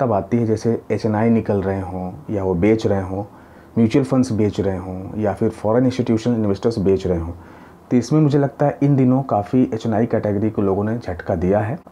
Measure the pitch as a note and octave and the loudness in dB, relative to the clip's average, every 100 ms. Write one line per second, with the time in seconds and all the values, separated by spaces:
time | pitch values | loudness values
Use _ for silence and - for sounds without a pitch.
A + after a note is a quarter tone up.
0 | C3 G2+ F#2+ A#2 A2+ G#2+ A#2 A2+ - G#2+ | 0 0 0 0 0 0 0 -2 -2 -2
1 | A2+ G#2+ A#2 A2+ G#2 G2+ F#2+ G2 F#2 F#2 | 0 2 4 2 2 0 0 -2 -4 -6
2 | F#2 F#2+ - G#2 F#2+ F2 G2+ A2+ A2 G2 | -8 -10 -6 -2 0 2 4 2 2 -2
3 | F2+ F#2+ G#2 - - - - - A2+ C#3 | -2 -6 -8 -16 -20 -20 -6 0 2 2
4 | C3 C3 B2+ G#2+ G#2 F#2+ G2 F#2 F#2 F#2 | 2 0 0 0 0 0 -2 -4 -6 -10
5 | F#2+ G#2 G#2 F#2+ A2+ - G#2 A#2 B2+ B2 | -8 -4 -2 0 -2 -2 0 2 2 0
6 | A#2+ A2+ B2 A#2 G#2 G2 B2 A2+ F#2 F#2+ | 0 0 0 0 0 0 -2 0 2 2
7 | F2+ F2 E2 - - - - - - B2+ | 0 -2 -4 -12 -18 -20 -20 -20 -2 -2
8 | A2+ D3+ D3+ C#3+ C#3 - C#3+ D3 C#3+ C#3 | 2 2 4 2 0 0 -2 0 0 4
9 | B2+ C3 B2+ G#2 G2+ B2+ B2+ A2 A#2 G#2+ | 4 2 0 -2 0 0 0 -2 -2 0
10 | A2 A2 G#2 G2+ A2 G#2+ G2 F#2+ G#2+ A#2 | 0 0 0 0 0 0 0 0 -2 -4
11 | G#2+ F2 - F2+ F2+ G#2 G#2+ D#3 - | -6 -8 -4 -2 2 2 0 -6 -8